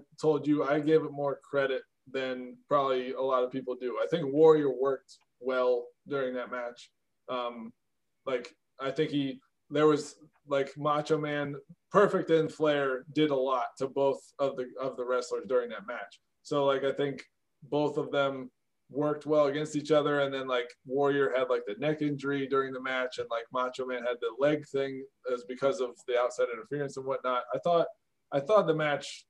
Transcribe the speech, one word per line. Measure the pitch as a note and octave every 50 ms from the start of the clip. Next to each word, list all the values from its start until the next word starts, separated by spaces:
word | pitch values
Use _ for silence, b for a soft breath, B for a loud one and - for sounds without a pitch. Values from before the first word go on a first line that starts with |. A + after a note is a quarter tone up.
| - _ _ -
told | - D#3 D3+ C#3+ C3+
you, | D3 D3 D3 C#3
I | C3+ D3 D3+
gave | C#3+ D3+ D#3 D#3 D3
it | D3+
more | C#3+ C#3+ C#3+ C#3 C#3 - _
credit | - - C#3+ C#3 C3 C3 B2 - _ _ _ _ C3
than | B2+ C3+ C3 C3 B2+ B2+ B2+ B2 B2 - _
probably | _ D3 C#3+ C#3 C3+ C3 B2+ B2+ B2+ C3+
a | B2+
lot | C3 C3+ C3 B2+ B2+
of | B2+
people | C3+ C3+ B2+ B2+ B2
do. | B2 B2+ B2 A2 A#2+
I | C#3
think | C#3 D#3+ E3+ D#3 C3+
Warrior | C3+ D3+ D#3+ D#3+ D#3 D3+ D3 C3+
worked | B2 B2 C3+ C#3 C3+ - - _ - _ _ _ _ _
well | B2 B2+ B2+ B2+ B2+ B2+ B2+ A#2+ A#2+ - _ _ _
during | C3 C#3+ C#3 C3+ B2+ B2+
that | B2 A#2+ -
match. | B2 B2 A#2+ A#2 A#2+ - - _ _ _ _ _ _ _ _ -
Um, | B2+ B2 B2 A#2+ A#2+ A#2 A2+ A#2 - _ _ _ _ _ _ _ _ _ _
like, | C3 C3 B2 B2 - - _ _ _ _ -
I | C3+ C3+
think | C3 - D#3 C#3+
he, | C#3+ C#3+ C#3 C3+ B2+ C3 _ _ _ _ _ _
there | C#3+ - D#3
was, | D#3 D3+ C#3 - - - _ - _ _ _ _
like, | C#3+ C#3+ C#3 C#3 C#3 -
Macho | D3+ C#3+ D3+ D3 D3+ D3+ D3+ D#3+
Man, | D3+ D3+ D3+ D3 D3 C#3+ C#3+ C#3+ - - _ - _ _ _
Perfect | - G3 G#3 F#3 - F3+ - -
and | D#3+ D#3+ D#3 D3
Flair | - - D#3 D#3 D3 C#3+ C#3 C3+ C3 B2+ B2+ D3+ C3+
did | D3+ D#3 D3+
a | C#3
lot | C3 B2+ C3+ C3 B2 A#2 - -
to | - C3+
both | C3 B2 C3+ C#3 C#3 C#3 - - - _
of | - C#3 C#3 C3+
the, | C3 B2+ B2 - B2
of | C3 C3 B2
the | B2+ B2
wrestlers | B2 B2+ B2 B2 - A#2+ A#2+ A2
during | G2+ B2+ B2 A#2+ A#2
that | A2 G#2 G2
match. | A#2 B2 A2 G2+ - - _ _ _ _ _ _
So, | - D3 C#3+ C#3
like, | C#3 C3+ C3 C3+
I | C3+
think | C3+ - C#3+ C#3 C3+ C3+ - _ _ _ _ _ _ _ - -
both | D3 D3 D3+ C#3+ D3
of | D#3 C#3 B2+
them | C3+ C#3+ C#3 C#3 C3+ C3 B2+ B2+ _ _ _ _ _ _ _ _
worked | B2 C#3 D3 D3+ D3 D3 -
well | D3 D3+ D3+ D3
against | C#3 C3+ D3+ D3+ D3 -
each | D3 C#3 -
other. | D#3 D3+ C#3 D3 D3 C#3+
And | C#3 C#3 C#3
then, | C3+ C3
like, | C3 B2+ B2 A#2+ - - _ _
Warrior | C3 B2+ C#3 C#3+ C#3 C#3+ C#3+ C#3 B2+ A#2+
had, | C3 C3 B2
like, | B2 A#2+ -
the | G#2 G#2 A2
neck | C#3 D3+ D#3 D3+
injury | D3+ D3 C#3+ C#3 C3+ C#3 C#3 C#3 C3+
during | B2+ C#3 C3+ C3+ C3+ C3
the | B2+
match, | B2+ C3 C3 B2+ B2+ B2+ - -
and, | B2 A#2
like, | A#2 A#2 A#2 - B2+
Macho | B2+ B2+ B2+ B2 - B2+
Man | B2+ B2+ A#2+ A#2
had | B2 B2 A#2
the | A#2+ A#2 A2+
leg | B2+ C#3 D3 D3+ D3 C#3
thing | - - C#3 C#3 C3+ C3+ C3 C3+ - _ _ _ B2+ B2+
as | A#2+ B2
because | - B2+ B2+ C3+ C#3 B2+ A#2+
of | B2+ A#2+ - - -
the | - B2 A#2+
outside | B2 A#2+ - - B2+ A#2+ A#2
interference | A2 G#2+ - C#3 D3 C#3+ C3+ -
and | C3+ C3
whatnot. | C3+ C3+ B2+ - B2+ B2+ B2 A#2+ - B2+
I | C#3
thought, | - F3 E3+ E3+ - - - _ _ _ _ _ _ _ -
I | C#3+
thought | C#3 - A3 G3+ F#3
the | D#3+ D#3
match | D#3 D#3 D3+ C#3+ C#3 - - - - -